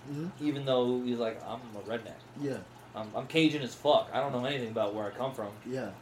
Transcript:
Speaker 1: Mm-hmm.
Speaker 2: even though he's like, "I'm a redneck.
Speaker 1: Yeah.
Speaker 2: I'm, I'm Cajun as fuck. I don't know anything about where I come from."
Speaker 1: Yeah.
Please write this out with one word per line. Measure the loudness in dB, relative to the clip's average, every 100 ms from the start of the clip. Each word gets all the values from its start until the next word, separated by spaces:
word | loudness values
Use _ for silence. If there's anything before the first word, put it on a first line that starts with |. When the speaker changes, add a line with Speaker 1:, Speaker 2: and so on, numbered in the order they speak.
| -8
Speaker 1:
Mm-hmm. | -4 -4 -2 0
Speaker 2:
even | 0 4
though | 4 4 2
he's | 0 0
like, | 0 -2 -8
"I'm | -8 -10 -12
a | -6
redneck. | -6 -6 -14 -16 -6
Speaker 1:
Yeah. | -4 -4 -8 -18 -12
Speaker 2:
I'm, | -8 -6 -6
I'm | 0
Cajun | 6 6 4
as | -2
fuck. | 0 6 6 4
I | 0
don't | 0
know | 0
anything | 0 -2 -2
about | 0 0
where | 0 -4
I |
come | -2 -4
from." | -2 -6 -8
Speaker 1:
Yeah. | -6 -4 -6 -8